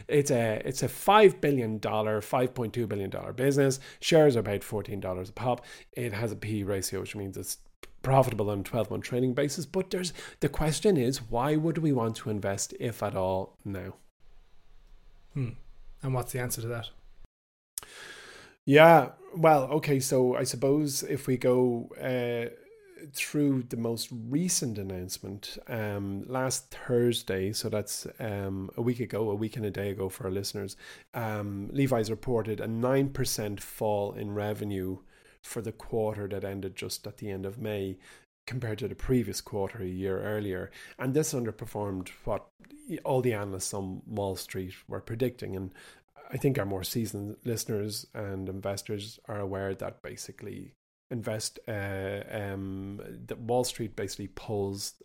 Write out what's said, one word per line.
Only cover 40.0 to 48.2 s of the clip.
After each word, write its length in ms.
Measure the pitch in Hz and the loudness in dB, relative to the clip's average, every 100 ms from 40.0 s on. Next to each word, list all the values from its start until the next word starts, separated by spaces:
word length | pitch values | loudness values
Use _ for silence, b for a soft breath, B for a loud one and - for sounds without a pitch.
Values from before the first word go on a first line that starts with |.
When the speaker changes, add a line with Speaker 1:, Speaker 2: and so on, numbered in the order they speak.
| 95 95 | -2 -2
Speaker 1:
earlier. 480 | 101 107 101 90 90 B B B | -2 -4 -2 -4 -6 B B B
And 160 | 131 139 | 0 2
this 180 | 156 | 2
underperformed 760 | 131 113 - 117 104 104 95 92 - - | 0 -4 -6 -8 -4 -4 -4 -8 -8 -4
what 200 | 98 - _ - - 294 160 | -4 -6 _ -20 -18 -10 -6
all 180 | - 131 | 0 2
the 120 | 123 | 2
analysts 400 | 107 101 95 - | 0 -2 -4 -6
on 300 | 101 92 92 - | -4 -6 -8 -6
Wall 300 | 104 98 92 | -2 -2 -4
Street 400 | - 95 92 - - | -6 -6 -8 -10 -10
were 140 | 101 | -10
predicting. 540 | - 117 127 123 98 95 | -6 -2 -2 -2 -8 -6
And 180 | 92 B B B _ - - | -8 B B B _ -20 -10
I 80 | 135 | 0
think 220 | 143 120 | 0 2
our 60 | 98 | -2
more 180 | 95 | -4
seasoned 540 | 90 120 107 104 101 104 | -4 -4 -4 -6 -8 -8
listeners 640 | 123 110 - 107 107 104 - | -6 -4 -2 -4 -4 -6 -10
and 360 | 113 | -10